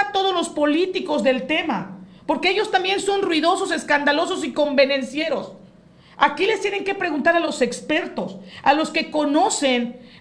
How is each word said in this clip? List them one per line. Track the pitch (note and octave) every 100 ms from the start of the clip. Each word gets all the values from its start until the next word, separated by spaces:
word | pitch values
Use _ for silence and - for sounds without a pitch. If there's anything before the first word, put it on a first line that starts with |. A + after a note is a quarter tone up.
| G4+
a |
todos | G4 F#4+ F4+
los | E4
políticos | D#4 D4 D4+ F#4 E4+ - D4
del | B3 B3+ -
tema? | D#4+ E4 G3+ - - - - -
Porque | D#4 F4+
ellos | G4 G4+
también | F#4+ F#4 G4
son | G4+ G4+
ruidosos, | G4 D#4 E4 F#4+ F#4+
escandalosos | D#4+ - D4 C#4+ D4 F4+ F4+
y | D4
convenencieros. | D4+ D4 C4+ C#4 C#4 B3 C#4+ D#4+ B3+ - - - - - - - -
Aquí | C#4+ D#4 G4
les | G#4
tienen | G4+ G4
que | G4 G4
preguntar | F4+ D4 E4 E4+
a |
los | D#4 -
expertos, | B3 - - D#4 - - F#3 - - -
a | -
los | D4 D#4
que | E4 -
conocen | D4+ D4 D4+ G#4 - C#4 B3 A#3+ - - -